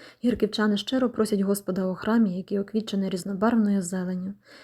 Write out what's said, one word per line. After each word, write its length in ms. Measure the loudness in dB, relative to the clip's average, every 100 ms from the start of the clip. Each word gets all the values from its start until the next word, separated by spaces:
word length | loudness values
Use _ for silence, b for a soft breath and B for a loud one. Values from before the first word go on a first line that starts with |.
| B B
гірківчани 520 | -2 2 0 2 2 2
щиро 340 | 0 0 0
просять 300 | 0 0 2
Господа 460 | 2 0 -2 -2 -2
у 80 |
храмі, 420 | -2 0 2 2 0
який 220 | -4 -4
оквітчений 520 | -2 -4 -2 -2 -2
різнобарвною 720 | -4 -4 0 2 4 4 2
зеленню. 520 | 0 -4 -4 -4 -6 -10 B B